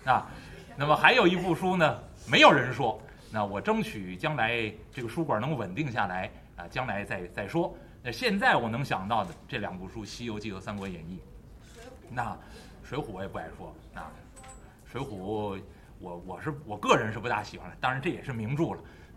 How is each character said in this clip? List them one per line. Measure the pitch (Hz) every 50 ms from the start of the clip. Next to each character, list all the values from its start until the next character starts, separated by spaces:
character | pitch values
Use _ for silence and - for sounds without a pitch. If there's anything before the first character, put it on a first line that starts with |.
| -
啊。 | 135 127 104 - - - - - - - - - - -
那 | - 143
么 | 151 151
还 | - - 175 240
有 | 254 202
一 | 170 180
部 | 175 175 185 165
书 | 160 185 185 185
呢， | 180 160 143 117 - - - - - -
没 | - 131 -
有 | 311 269
人 | - 139 123 127 123
说， | - 123 113 - - - - - - - -
那 | - 110 104
我 | 101 101 101
争 | 98 208 220 226 180
取 | 131 - 107 95 90 92
将 | 92 - 151 156
来 | 135 110 113 120 117 113 107 101 - - - -
这 | - 117
个 | 110
书 | - 165 165
馆 | 139 120 107
能 | 113 147 160
稳 | 120 107 92 92
定 | 123 160 135
下 | 113 123 104
来 | 92 90 92 95 110 - - - - -
啊， | - 87 87
将 | - 131 127
来 | 123 98 101 101
再， | - 117 95 90 87
再 | - 113 104
说。 | 95 - 165 175 - - - - - - - -
那 | 123
现 | 110 - 254 233 196
在 | 202 254 254 202
我 | 139 117 110
能 | 113 131 143
想 | - 123 95 95
到 | 101 117 110 98
的 | 87 80 - -
这 | - 131 117
两 | 101 95 92
部 | 90 92 90
书， | - 117 101
《西 | 92 - - 120
游 | 117 104 107
记》 | 104 110 95
和 | 95 92
《三 | 113 104
国 | 101 98 98
演 | 90 82 80 80
义》。 | 92 90 - - - - - - - - - - - - - - - - - -
那 | 123 123 120 110 92 - - - - 87 - - - - -
《水 | - 135 135
浒》 | 147 -
我 | 95 90 98
也 | 92
不 | 98 98
爱 | 80 80 82 -
说 | 90 80 78 - - - -
啊， | 87 82 78 - - - - - - - - - - - - - - - -
《水 | - 120
浒》 | 135 107 107 92 92 98 110 107 104 101 95 95 - - - - - - - -
我， | 92 90 87 87 87
我 | 92 92 -
是， | - 151 147 - -
我 | 104 104 98
个 | - 269 220
人 | 135 113 110 101
是 | 110
不 | 98 120
大 | 113 104 104
喜 | - - 90
欢 | 87 87
的， | 78 -
当 | - 127 131
然 | 135
这 | 135 180
也 | 135 - -
是 | 143 120
名 | 113 107 107 143
著 | 139 170 117 95
了。 | - - - - - - - -